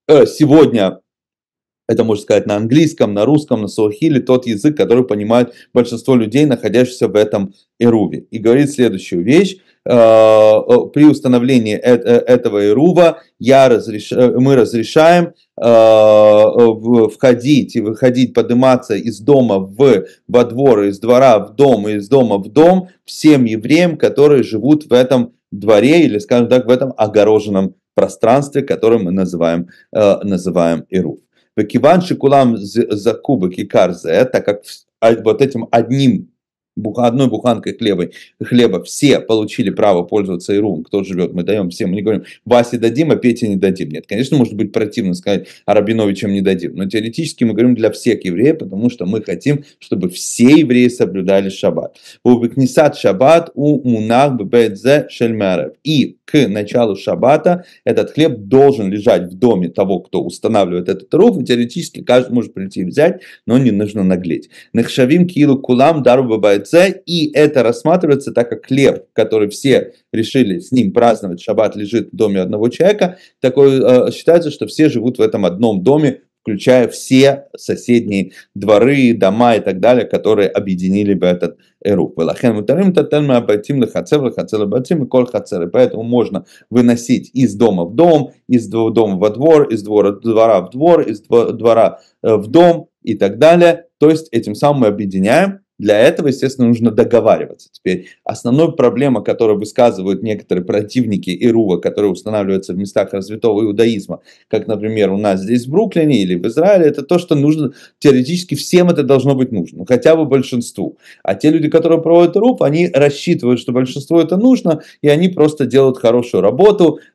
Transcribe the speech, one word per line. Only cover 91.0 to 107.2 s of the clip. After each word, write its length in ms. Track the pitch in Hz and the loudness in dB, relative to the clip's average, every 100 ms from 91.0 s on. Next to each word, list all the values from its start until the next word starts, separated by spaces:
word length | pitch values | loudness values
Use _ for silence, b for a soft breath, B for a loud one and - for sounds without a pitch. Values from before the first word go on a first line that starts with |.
из 220 | 127 107 | 0 -8
дво-, 300 | - 117 104 | 0 0 0
двора, 480 | 117 113 113 92 B B _ | -2 0 2 2 B B _
э, 120 | 110 | -2
в 120 | 107 110 | -2 2
дом 420 | 165 175 165 - _ | 4 4 2 -6 _
и 120 | - | -8
так 240 | 104 101 110 | -4 -4 4
далее. 480 | 156 175 170 170 - _ | 4 6 4 2 -8 _
То 120 | 151 | 2
есть 180 | 160 - | 2 -2
этим 240 | 113 104 | -6 -6
самым 280 | - 143 143 | -2 -2 2
мы 40 | 110 | 0
объединяем 720 | 98 98 95 101 151 196 196 _ - | -2 -4 -2 0 2 0 -6 _ -6
для 200 | 101 104 | 0 4
этого, 300 | 143 170 147 | 2 2 -2
естественно, 400 | 131 135 131 120 | -2 -6 -2 0
нужно 220 | 113 117 | 2 0
договариваться. 800 | 110 107 117 107 80 - - _ | 0 0 2 2 0 -4 -16 _
Теперь 340 | _ 95 - B B | _ -6 -6 B B
основная 440 | - 120 120 139 165 | -12 -8 -2 0 0
проблема, 540 | - 123 110 139 107 | 0 0 0 -2 -2
которую 360 | 113 107 113 101 | -4 -2 0 -2
высказывают 640 | 104 - 120 95 95 95 | -4 0 0 0 -6 -6
некоторые 420 | 113 101 - 90 | -6 -8 -6 -6
противники 640 | 90 104 104 131 113 95 92 | -4 -4 -4 -4 -4 -4 -6
ирува, 480 | 90 117 113 101 87 | -2 0 0 0 -2
которые 340 | 92 104 104 | -4 -2 -4
устанавливаются 600 | - 107 107 98 95 101 | -4 -6 -6 -4 -4 -6
в 40 | 92 | -8
местах 340 | 98 107 95 | -6 -4 -4
развитого 500 | 98 98 107 117 104 | -8 -10 -4 -2 0
иудаизма, 580 | 110 101 117 104 92 80 b b _ | -2 0 0 -2 -8 -16 b b _
как, 200 | 107 107 | -8 -6
например, 440 | 104 107 110 98 | -6 -6 -2 -2
у 60 | 98 | -2
нас 220 | 104 95 | -2 -4
здесь 260 | 95 123 123 | -2 -4 -2
в 40 | |
Бруклине 520 | 175 202 170 151 117 | -2 -2 -2 0 0
или 140 | 92 87 | -2 -4
в 100 | 87 | -4
Израиле, 400 | 156 185 196 151 | 0 2 2 2
это 160 | 147 | -2
то, 160 | 131 | -2
что 160 | 180 | -4